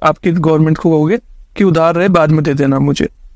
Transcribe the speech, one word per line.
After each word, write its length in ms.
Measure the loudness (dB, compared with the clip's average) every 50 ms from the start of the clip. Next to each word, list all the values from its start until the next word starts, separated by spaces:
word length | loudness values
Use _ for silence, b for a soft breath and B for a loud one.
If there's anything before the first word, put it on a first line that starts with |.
आपकी 300 | -2 -2 -2 -2 -4 -4
government 460 | -2 0 0 0 2 2 2 0 0 0
को 120 | 0 0
कहोगे 280 | 0 0 0 0 -2 -4 -6 -12 -20 -20 -20 _ _
कि 80 | 0 0
उधार 300 | 0 2 2 0 0 0
रहे 140 | 0 0 2
बाद 200 | 2 2 2 2
में 120 | 2 0 0
दे 100 | -2 -2
देना 240 | 0 0 0 0 0
मुझे।" 300 | 0 -2 -2 -2 -4 -6 -6 _ -20 -20 -20